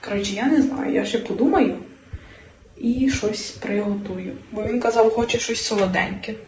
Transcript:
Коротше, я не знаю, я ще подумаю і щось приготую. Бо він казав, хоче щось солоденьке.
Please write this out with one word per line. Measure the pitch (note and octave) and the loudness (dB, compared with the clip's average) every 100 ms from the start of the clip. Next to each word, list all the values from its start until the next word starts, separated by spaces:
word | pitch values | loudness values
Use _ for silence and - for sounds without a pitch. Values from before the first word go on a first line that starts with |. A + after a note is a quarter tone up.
| - | -4
Коротше, | G3+ G3 | -4 -2
я | G3 C4+ | -2 2
не | D4+ | 4
знаю, | - - - | 4 0 0
я | - | 0
ще | G#3 A3+ | 0 -2
подумаю | - G3 C#4 F#4+ G#3+ F3 - - - - - - - - - - | -2 2 4 4 4 0 -12 -20 -16 -16 -16 -20 -20 -20 -20 -4
і | A#3 B3+ C4+ | -2 2 2
щось | - G#3+ G#3+ - | 2 -2 -2 -8
приготую. | - - G#3 G#3 G3+ G3 F#3 F3+ - - | -8 -4 -2 0 -4 -4 -8 -8 -12 -10
Бо | G#3+ | -6
він | G#3+ A#3+ | -2 0
казав, | A#3 A3+ A3 | 2 6 4
хоче | A#3 A#3 A#3 | 4 0 -2
щось | - A3+ | -2 -4
солоденьке. | - G#3 F#3+ F#3 F3+ F#3+ - G#3+ | -2 0 2 0 -2 -6 -10 -12